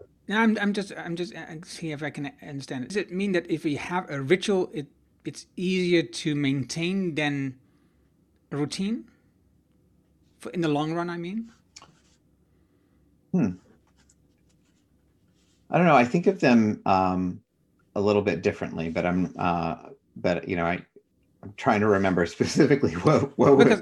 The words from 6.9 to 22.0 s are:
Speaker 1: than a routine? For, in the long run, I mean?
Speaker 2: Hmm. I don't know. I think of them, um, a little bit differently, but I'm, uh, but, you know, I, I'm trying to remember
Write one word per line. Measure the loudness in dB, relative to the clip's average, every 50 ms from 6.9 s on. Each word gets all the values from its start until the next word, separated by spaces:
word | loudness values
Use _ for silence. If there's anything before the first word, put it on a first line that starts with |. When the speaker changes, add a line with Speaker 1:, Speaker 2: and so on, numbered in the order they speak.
| -2 -2 -2 -2 -2
Speaker 1:
than | -2 -2 -2 -2 -2 -4 -6 -8 -10 _ _ _ _ _ _ _ _ _ _ _ _ _ _ _ _ _ _
a | -6 -4
routine? | -4 -4 -4 -6 -4 -4 -4 -6 -8 -14 _ _ _ _ _ _ _ _ _ _ _ _ _ _ _ _ _ _ _ _ _ _ _ _ _ _
For, | -16 -10
in | -4 -2
the | -2 0
long | 0 0 -2 -4 -4
run, | -4 -6 -6
I | -8 -8
mean? | -8 -8 -8 -8 -10 -10 -16 _ _ _ _ -20 -20 -20 _ _ _ _ _ _ _ _ _ _ _ _ _ _ _ _ _ _ _ _ _ _ _ _ _ _ _ _
Speaker 2:
Hmm. | -2 0 0 0 -2 -8 _ _ _ _ _ _ _ _ _ _ _ _ _ _ _ _ _ _ _ _ _ _ _ _ _ _ _ _ _ _ _ _ _ _ _ _ _ _ _ _ _ _
I | 2 4
don't | 4 6
know. | 8
I | 6 6
think | 6 2 2 2 2
of | 0 4
them, | 4 6 6 6 6 4 0 -2 0
um, | 0 2 2 2 2 0 -2 -2 -4 -6 -8 _ _ _ _ _ _ _ _ _ _ _
a | -2
little | 2 4 4 4
bit | 2 2 -2 0 -2
differently, | -2 -2 -2 -8 -8 -6 -6 -6 -4
but | -4 -2 0
I'm, | 0 0 0 -2 -2 -4 -4
uh, | -2 -2 0 0 -2 -4 -6 -8 -12 -20 -20 _ _ _ _ -4
but, | -2 -2 -2 -2 -2 -4
you | -4
know, | -2 -2
I, | -2 -2 -4 -6 _ _ -20 _ _ _ _ _ _ _ _
I'm | -20 -20 -16 -4
trying | -2 0 2 2
to | 4 4
remember | 4 4